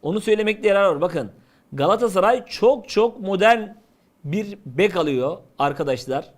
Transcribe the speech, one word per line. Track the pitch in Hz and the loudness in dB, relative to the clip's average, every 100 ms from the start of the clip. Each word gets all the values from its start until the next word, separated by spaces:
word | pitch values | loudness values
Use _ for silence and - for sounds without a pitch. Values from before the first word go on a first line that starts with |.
Onu | 143 202 | -4 -4
söylemekte | 208 214 214 214 208 | 0 0 0 0 2
yarar | 202 196 | 4 2
var. | 147 | 2
Bakın | 175 175 107 - _ _ _ | -2 -2 -8 -12 _ _ _
Galatasaray | 139 147 214 233 190 196 247 247 | -4 0 2 0 2 2 2 -2
çok | - 220 269 - | 0 2 2 -2
çok | - 233 226 | 0 0 -2
modern | 190 196 208 233 208 - _ _ _ _ | -6 2 4 4 0 -14 _ _ _ _
bir | 143 185 208 202 - | -6 -6 -6 -12 -12
bek | 127 202 185 | 0 0 2
alıyor | 156 131 131 175 - _ | 0 0 -2 -4 -12 _
arkadaşlar. | 143 139 147 131 - 131 - | -2 -2 -2 -4 -2 -6 -6